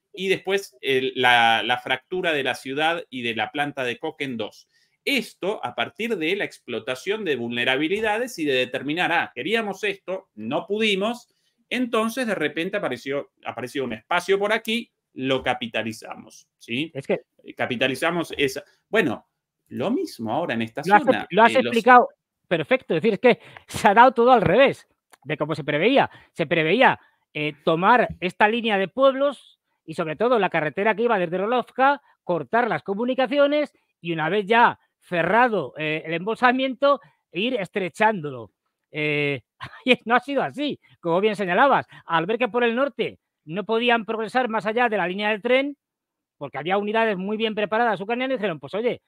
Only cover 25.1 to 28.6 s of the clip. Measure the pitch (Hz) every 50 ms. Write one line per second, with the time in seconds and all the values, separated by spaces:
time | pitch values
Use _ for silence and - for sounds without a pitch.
25.1 | - _ _ 131 151 - 156 151 156 156 143 147 147 147 175 233 285 240 151 -
26.1 | - - - _ _ - 170 135 175 165 156 156 185 247 262 208 143 - _ _
27.1 | _ _ _ _ _ 151 151 151 151 - _ 180 165 165 180 208 247 240 196 -
28.1 | 160 - 175 180 - _ 220 208 226 240